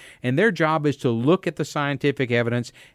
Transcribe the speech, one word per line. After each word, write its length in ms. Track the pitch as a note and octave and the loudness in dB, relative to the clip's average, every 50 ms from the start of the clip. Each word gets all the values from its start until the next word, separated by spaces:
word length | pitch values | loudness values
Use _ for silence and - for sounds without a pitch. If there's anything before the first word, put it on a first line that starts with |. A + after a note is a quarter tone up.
| - - - - | -20 -20 -16 -8
and 160 | - B2 B2+ D3 | -4 -2 0 2
their 140 | G3+ A#3 | 2 2
job 340 | F#3 D#3 E3 D#3 D#3+ D#3+ D3 | 2 0 0 0 0 0 0
is 120 | D3 C#3 - | -2 -2 0
to 120 | - C3+ | 0 0
look 380 | A#2 A2+ A#2 C#3 F3 F#3 - F3 | 0 2 2 2 2 2 2 -4
at 80 | D#3+ | -4
the 100 | - D#3 | -4 -6
scientific 640 | - - D3+ C#3+ C#3+ C#3+ C3 - C#3+ B2+ - C3+ A#2 | -6 -4 -4 -4 -2 -2 0 0 0 0 0 -2 0
evidence 420 | A#2+ A#2+ A#2+ A#2 A#2 A#2+ A#2+ - - - - - _ | 0 0 0 0 0 -2 -4 -6 -10 -20 -20 -20 _